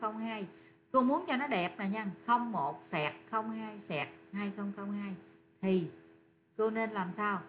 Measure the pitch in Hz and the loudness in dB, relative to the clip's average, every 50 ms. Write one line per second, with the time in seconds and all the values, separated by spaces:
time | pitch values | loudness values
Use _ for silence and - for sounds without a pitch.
0 | 233 214 220 220 220 226 220 214 190 165 - - - - - _ _ _ - 262 | -4 -4 -2 -2 -4 -4 -4 -4 -6 -8 -10 -16 -20 -20 -20 _ _ _ 4 6
1 | 247 254 294 330 370 339 262 247 - - 240 185 175 180 - - 202 196 208 220 | 6 6 4 4 2 2 0 0 2 2 2 2 2 2 0 -2 -2 0 0 0
2 | 214 196 170 - - 233 240 240 240 233 208 170 139 143 143 - - - - 151 | -2 -4 -4 -4 2 4 4 4 4 2 0 0 0 0 -2 -4 -8 -4 0 0
3 | 151 143 - - - - 220 220 214 226 220 220 220 214 208 202 - - 165 143 | 0 0 -2 -4 -8 -4 -2 -2 -2 -2 -4 -6 -6 -8 -10 -10 -8 -4 -2 -2
4 | 139 - - - - - - 202 208 202 196 208 202 202 202 202 202 202 202 202 | -4 -4 -8 -16 -16 -10 -6 -4 -4 -4 -4 -4 -6 -6 -6 -6 -6 -4 -4 -4
5 | 202 196 185 - - - - - _ _ _ - 190 190 185 185 165 - - - | -4 -6 -8 -10 -12 -18 -20 -20 _ _ _ -2 2 4 4 4 2 0 -6 -12
6 | - - - - _ _ _ _ _ _ _ - 220 220 220 226 226 214 214 202 | -20 -20 -20 -20 _ _ _ _ _ _ _ 0 0 2 2 2 0 0 0 -2
7 | 180 180 - 214 208 208 202 175 165 | -2 -2 -2 -2 0 0 0 0 -4